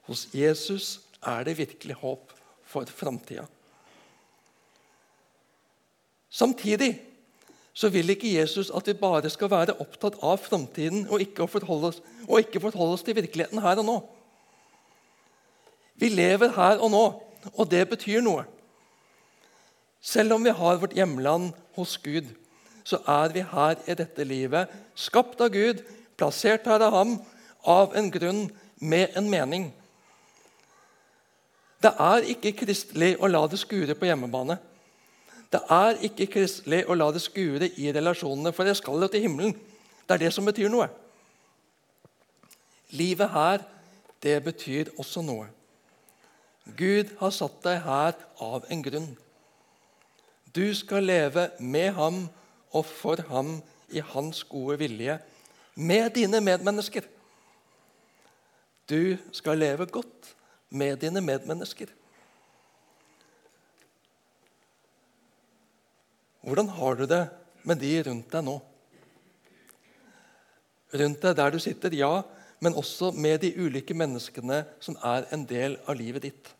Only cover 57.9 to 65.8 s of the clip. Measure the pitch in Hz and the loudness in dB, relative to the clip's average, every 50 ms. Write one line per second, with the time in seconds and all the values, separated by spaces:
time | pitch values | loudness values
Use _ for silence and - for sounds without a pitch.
57.9 | _ _ _ _ _ _ _ _ _ _ _ _ _ _ _ _ _ _ _ - | _ _ _ _ _ _ _ _ _ _ _ _ _ _ _ _ _ _ _ -2
58.9 | 147 156 170 190 185 185 - - - - - 156 151 160 156 143 139 151 180 - | 0 0 2 0 0 -4 -6 -14 -16 -8 -2 -2 0 2 2 0 0 -2 -4 -6
59.9 | - 262 240 - - _ - - - _ _ _ _ _ _ _ - 139 139 139 | -6 -8 -8 -10 -16 _ -20 -20 -20 _ _ _ _ _ _ _ -4 -2 -2 -2
60.9 | 139 131 147 160 175 196 190 151 135 135 - - 165 170 180 - - - 214 - | -2 -2 -4 -4 -4 -2 -2 -2 -2 -4 -4 -6 -8 -8 -8 -12 -12 -14 -16 -18
61.9 | - _ _ _ _ _ _ _ _ _ _ _ _ _ _ _ _ _ _ _ | -18 _ _ _ _ _ _ _ _ _ _ _ _ _ _ _ _ _ _ _
62.9 | _ _ _ _ _ _ _ _ _ _ _ _ _ _ _ _ _ _ _ _ | _ _ _ _ _ _ _ _ _ _ _ _ _ _ _ _ _ _ _ _
63.9 | _ _ _ _ _ _ _ _ _ _ _ _ _ _ _ _ _ _ _ _ | _ _ _ _ _ _ _ _ _ _ _ _ _ _ _ _ _ _ _ _
64.9 | _ _ _ _ _ _ _ _ _ _ _ _ _ _ _ _ _ _ | _ _ _ _ _ _ _ _ _ _ _ _ _ _ _ _ _ _